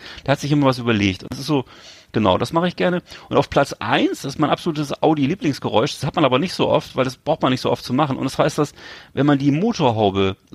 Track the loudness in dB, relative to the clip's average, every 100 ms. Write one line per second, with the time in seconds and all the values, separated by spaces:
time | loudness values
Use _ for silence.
0 | -18 -8 -2 -2 2 2 4 2 2 2
1 | 2 0 -8 -10 -2 -2 -2 -12 -20 -20
2 | -6 0 2 2 2 0 0 0 0 -2
3 | -6 -18 -2 0 2 2 0 -2 -2 0
4 | 0 -2 -8 -2 0 0 -2 -4 -4 0
5 | 2 2 0 0 -2 -2 -2 0 0 -2
6 | -4 0 2 2 0 -2 0 0 -2 -4
7 | -4 -4 -4 0 0 0 0 -2 -2 -2
8 | -2 -2 -4 0 0 0 -4 -6 -20 -20
9 | -10 -2 2 2 2 2 0 0 0 4
10 | 2 2 0 -2 _